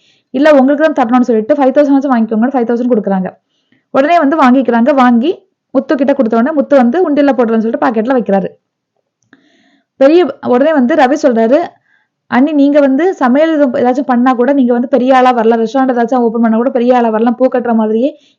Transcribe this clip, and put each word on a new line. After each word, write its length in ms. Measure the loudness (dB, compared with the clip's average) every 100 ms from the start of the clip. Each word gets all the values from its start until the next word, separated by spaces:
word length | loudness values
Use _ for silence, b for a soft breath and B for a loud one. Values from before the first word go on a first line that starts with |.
| b b b
"இல்ல 200 | -2 2
உங்களுக்கு 300 | 4 2 0
தான் 140 | 0 0
தரணும்னு 300 | 0 0 0
சொல்லிட்டு 240 | -2 0
ஃபைவ் 200 | 0 0 2
தௌசண்ட் 220 | 2 0
வச்சு 160 | 0
வாங்கிக்கோங்கன்னு" 420 | -2 -2 -2 -2 -2
ஃபைவ் 140 | -4
தௌசண்ட் 240 | -2 -2
கொடுக்குறாங்க. 380 | -2 -2 -4 -6 -12 _ _ _ _ _
உடனே 260 | -2 2 2
வந்து 180 | 2 2
வாங்கிக்கிறாங்க. 560 | 2 2 2 0 0
வாங்கி 400 | 2 2 2 0 -6 _ _ _
முத்துக்கிட்ட 400 | -6 -2 -2 0
கொடுத்த 240 | 0 0 0
உடனே 180 | -2 -2
முத்து 200 | 0 2
வந்து 220 | 2 0
உண்டியல்ல 320 | -2 0 0
போடுறேன்னு 320 | 0 0 -2 -2
சொல்லிட்டு 200 | -4 -4
பாக்கெட்ல 320 | -2 -2 -2
வைக்கிறாரு. 320 | 0 -2 -4 -12 _ _ _ _ _ _ _ b b b b b b 0
பெரிய, 400 | 2 4 0 -4 -2
உடனே 260 | 0 0
வந்து 220 | 0 0 0
ரவி 220 | 0 0
சொல்றாரு, 360 | 0 0 0 0 -2 _ _ _ _ _ -4
"அண்ணி 200 | -2 0
நீங்க 260 | 2 2 2
வந்து 340 | 2 0 -2
சமையல் 400 | -2 0 0 0
இது 120 | 0 0
ஏதாச்சும் 360 | 0 -2 -2 -2
பண்ணா 200 | 0 0
கூட 200 | 0 0
நீங்க 180 | 0 0
வந்து 140 | -2 -2
பெரிய 280 | -2 2 2
ஆளா 160 | 2
வரலாம், 280 | 2 0 0
ரெஸ்டாரண்ட் 340 | -2 -2 -2
ஏதாச்சும் 320 | -2 -2 0 -2
ஓப்பன் 160 | 0
பண்ணா 160 | -2 0
கூட 120 | -2
பெரிய 280 | -2 0 0
ஆளா 120 | 0
வரலாம், 260 | 0 -2 0
பூ 120 | -2
கட்டுற 260 | -2 -2
மாதிரியே 360 | -2 0 -2 -2 -6 b